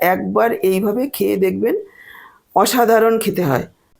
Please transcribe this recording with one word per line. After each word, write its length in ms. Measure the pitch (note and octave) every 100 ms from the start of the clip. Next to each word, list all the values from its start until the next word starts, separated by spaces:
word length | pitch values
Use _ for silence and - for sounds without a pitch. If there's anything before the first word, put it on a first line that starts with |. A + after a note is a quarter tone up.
একবার 500 | F3 F#3+ F#3+ G#3 A3+ -
এইভাবে 400 | F#3+ F#3+ G#3 G#3+ C4+
খেয়ে 240 | - G3 G3+
দেখবেন, 380 | F#3+ F#3+ A3 G4+ - - - - - _ _
অসাধারণ 600 | - G3 B3+ A#3 A3+ A3+ A3+
খেতে 240 | G3+ F#3+
হয়। 240 | E3+ C3 - _ _ _